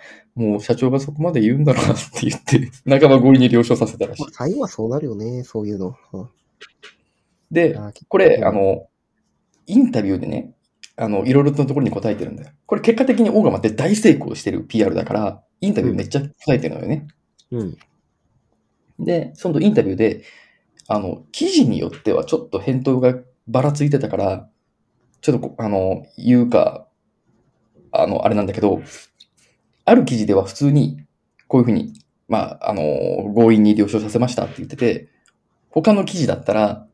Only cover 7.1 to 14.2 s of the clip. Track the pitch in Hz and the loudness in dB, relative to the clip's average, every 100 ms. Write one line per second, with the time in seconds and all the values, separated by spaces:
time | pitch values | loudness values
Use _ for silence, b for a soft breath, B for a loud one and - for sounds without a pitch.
7.1 | _ _ _ - 165 165 107 104 - - | _ _ _ -4 0 0 0 -10 -16 -2
8.1 | - 185 - 110 104 95 - - _ _ | 4 4 4 2 0 0 -2 -8 _ _
9.1 | _ _ _ _ _ - 214 254 117 98 | _ _ _ _ _ -2 2 2 2 -2
10.1 | 92 - - - _ _ _ - - 110 | -4 -4 -8 -10 _ _ _ -20 -8 -4
11.1 | 101 120 135 143 147 135 139 123 - 110 | -2 2 2 2 0 -2 -2 -2 -2 -4
12.1 | 101 - - - _ - 208 - 226 262 | -6 -8 -12 -18 _ -6 -2 0 2 2
13.1 | 226 214 214 160 98 107 - 160 214 214 | 2 2 2 2 0 -2 0 0 4 4
14.1 | 139 | 4